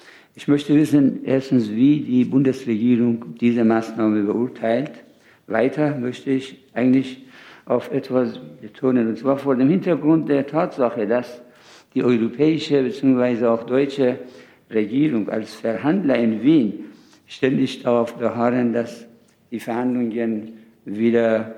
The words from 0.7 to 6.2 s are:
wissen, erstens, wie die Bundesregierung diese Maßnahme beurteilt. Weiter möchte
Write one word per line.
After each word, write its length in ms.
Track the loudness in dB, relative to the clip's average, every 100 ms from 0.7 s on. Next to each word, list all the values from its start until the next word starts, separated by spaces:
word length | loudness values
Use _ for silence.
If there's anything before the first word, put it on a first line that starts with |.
wissen, 520 | 2 4 4 4 0 -2
erstens, 440 | -2 2 0 0
wie 300 | 2 4 4
die 240 | 2 2
Bundesregierung 1120 | 4 2 2 0 -2 0 2 4 2 0 -6 -2
diese 240 | 0 2 2
Maßnahme 580 | 2 -2 -2 0 2
beurteilt. 680 | 0 0 -2 -4 -2 -2 -2 -10 -20 _ _ _ -6
Weiter 480 | 0 0 0 -2 -2
möchte 360 | -6 -8